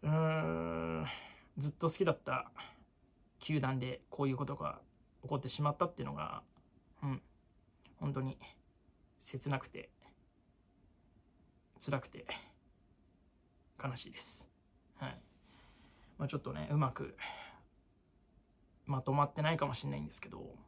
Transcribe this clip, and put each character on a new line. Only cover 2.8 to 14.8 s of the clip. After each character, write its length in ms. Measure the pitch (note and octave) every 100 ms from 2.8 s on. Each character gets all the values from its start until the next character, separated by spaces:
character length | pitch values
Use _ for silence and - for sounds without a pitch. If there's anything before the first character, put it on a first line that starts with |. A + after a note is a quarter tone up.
| - _ _ _ - _
球 180 | - D#3
団 200 | C3 C3
で 240 | B2+ - -
こ 140 | -
う 40 | C#3
い 40 |
う 40 | C3
こ 80 |
と 100 | C#3+
が 240 | C#3+ D2+ - - _ - _
起 60 | C3
こ 80 | C#3+
っ 40 |
て 80 | C3
し 140 | -
ま 80 | D3
っ 60 | D3
た 100 | E3+
っ 80 |
て 80 | -
い 20 |
う 40 | C#3
の 60 |
が、 280 | C#3+ D3+ - - - - - _ -
う 40 | C#3+
ん、 160 | C3 - - _ _ _ _ - -
本 140 | D3
当 80 | C#3
に 180 | C3 - - - - _ _ _ _ _
切 320 | - C3 C#3+
な 80 | C3+
く 80 | -
て、 240 | - - - - _ _ _ _ _ _ _ - _ _ - _ _ - _ _ -
辛 160 | - C#3
く 60 | -
て、 200 | - - - - - _ _ _ _ _ _ _ _ _ _ _ -
悲 140 | C3+ B2+
し 100 | -
い 20 |
で 80 | -
す。 260 | - - - _ _ _